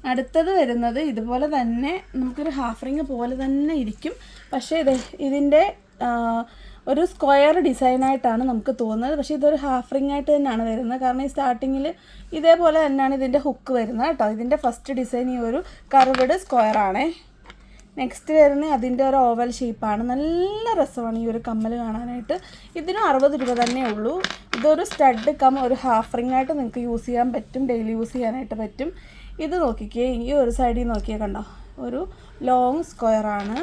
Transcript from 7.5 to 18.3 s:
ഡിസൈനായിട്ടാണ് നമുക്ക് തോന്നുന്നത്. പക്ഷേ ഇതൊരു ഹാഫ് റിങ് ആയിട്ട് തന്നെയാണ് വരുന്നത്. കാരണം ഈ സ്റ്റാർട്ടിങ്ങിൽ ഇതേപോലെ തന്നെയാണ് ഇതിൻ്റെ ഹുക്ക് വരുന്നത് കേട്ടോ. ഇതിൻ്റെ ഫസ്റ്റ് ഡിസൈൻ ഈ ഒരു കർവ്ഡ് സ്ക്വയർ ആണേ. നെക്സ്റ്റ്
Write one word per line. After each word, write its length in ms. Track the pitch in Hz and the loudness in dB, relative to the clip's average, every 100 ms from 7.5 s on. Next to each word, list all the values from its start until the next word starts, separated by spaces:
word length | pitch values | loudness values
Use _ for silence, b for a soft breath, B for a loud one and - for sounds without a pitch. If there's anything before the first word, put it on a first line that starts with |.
| 339 285 | 6 2
ഡിസൈനായിട്ടാണ് 760 | 254 254 254 262 262 254 226 262 | 2 2 4 2 2 0 0 0
നമുക്ക് 240 | 226 233 262 | 0 -2 -2
തോന്നുന്നത്. 320 | 226 220 254 302 | -2 -2 -2 -4
പക്ഷേ 160 | 277 302 | -4 2
ഇതൊരു 180 | 294 302 | 2 2
ഹാഫ് 300 | 285 254 - 269 | 0 -2 -2 -2
റിങ് 160 | 277 285 | -2 -2
ആയിട്ട് 160 | 277 | 2
തന്നെയാണ് 300 | 294 277 226 226 | 2 2 0 -2
വരുന്നത്. 280 | 226 233 254 254 | -2 -4 -2 0
കാരണം 180 | 254 277 | 0 -4
ഈ 20 | 277 | -2
സ്റ്റാർട്ടിങ്ങിൽ 500 | 277 233 269 269 285 349 B B B 311 | -2 0 -2 -2 -4 -6 B B B 2
ഇതേപോലെ 400 | 330 339 339 311 302 | 6 8 6 4 2
തന്നെയാണ് 260 | 269 269 269 | 2 2 2
ഇതിൻ്റെ 200 | 262 277 285 | 2 0 0
ഹുക്ക് 260 | - - 247 | -6 -2 -2
വരുന്നത് 300 | 220 226 285 | 0 -2 -2
കേട്ടോ. 180 | 302 214 214 | 0 0 0
ഇതിൻ്റെ 220 | 240 294 247 | -2 0 0
ഫസ്റ്റ് 320 | 233 - 262 | -4 -6 -4
ഡിസൈൻ 300 | 247 240 254 254 | -2 -2 -2 -2
ഈ 20 | 233 | -2
ഒരു 100 | 269 - B - 269 | -4 -6 B 4 6
കർവ്ഡ് 420 | 262 262 254 370 | 6 4 2 0
സ്ക്വയർ 340 | - 247 214 214 196 | 2 2 2 2 0
ആണേ. 200 | 196 320 339 - - B B B B - - | 0 -2 -4 -18 -20 B B B B -18 -8
നെക്സ്റ്റ് 320 | 254 - - | -8 -8 2